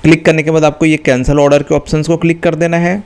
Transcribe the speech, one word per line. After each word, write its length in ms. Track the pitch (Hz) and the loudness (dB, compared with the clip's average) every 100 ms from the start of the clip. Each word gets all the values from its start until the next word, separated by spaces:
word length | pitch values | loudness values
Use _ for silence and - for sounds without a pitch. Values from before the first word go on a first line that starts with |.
क्लिक 220 | 156 160 | 2 2
करने 180 | 170 160 | 2 0
के 80 | 151 | 0
बाद 120 | 160 | 0
आपको 200 | 151 147 | 0 0
ये 120 | 160 151 | 0 0
कैंसिल 400 | - 127 127 147 | 0 0 0 2
ऑर्डर 240 | 143 143 | 2 2
के 120 | 147 | 0
ऑप्शंस 320 | 147 - 156 151 | -4 -2 -4 -2
को 100 | 165 | -2
क्लिक 260 | 165 165 | -2 0
कर 120 | 175 | -2
देना 220 | 160 170 170 | -2 -2 0
है 220 | 175 196 | -2 -4